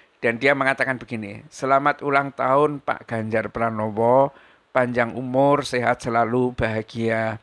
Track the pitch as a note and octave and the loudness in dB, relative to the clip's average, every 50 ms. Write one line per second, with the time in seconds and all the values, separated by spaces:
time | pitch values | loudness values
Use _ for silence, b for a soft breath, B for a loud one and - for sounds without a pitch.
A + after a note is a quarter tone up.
0 | B B _ _ - A#2 A#2 A2+ C3 C#3 C#3+ C#3 C3+ C3+ C3+ - B2+ C3 C3 A#2 | B B _ _ -2 -2 0 2 2 2 2 4 2 0 0 0 -2 -2 -2 -6
1 | - - B2 A2 G#2+ G2+ G#2 A2 - - - - C#3 C3 C#3 C#3 C#3+ D3 C#3 - | -8 -10 -10 -10 -10 -12 -14 -16 -18 -20 -10 -6 0 2 2 4 4 2 0 0
2 | C3+ C#3+ C#3 C#3 C#3 C3+ - - B2+ B2+ C3+ C#3+ D3+ D3+ D3 C3 - C#3+ - - | -2 0 0 0 0 -2 -4 -2 0 2 2 2 2 2 -2 -4 -6 -6 -6 -6
3 | - - A#2+ A2+ A2 A2 A2+ A2 G#2+ G#2 - A#2+ A#2 A2+ A2+ A2 G#2+ A2 G2+ A2 | -6 -8 -6 -6 -4 -2 -2 -2 -2 -4 -4 -2 -2 -2 -2 -4 -4 -4 -2 0
4 | A2+ A#2 B2+ C3+ C#3 D3 b b b b b b b _ - C3 B2 B2 A#2+ B2 | 2 4 4 4 4 2 b b b b b b b _ 0 0 0 2 0 0
5 | A#2 A#2 - A#2+ C3 B2+ B2+ C3 C#3 C#3+ C#3+ C#3 B2+ - B2+ B2 A#2+ A#2 B2 - | 0 0 -2 -6 -6 -2 2 4 4 4 4 2 0 -2 -4 0 0 0 0 -2
6 | - B2 A#2 A#2 A2+ A2 A#2+ B2+ B2 B2+ B2 - A#2+ A2 A2 A2 A2 - - A#2 | -2 -2 0 0 2 2 2 0 0 0 -2 -2 -2 -2 -2 -4 -6 -6 -6 -4
7 | A2+ A2+ A2+ A2+ A2 A2 A2 A2 | -2 0 0 0 -2 -4 -6 -8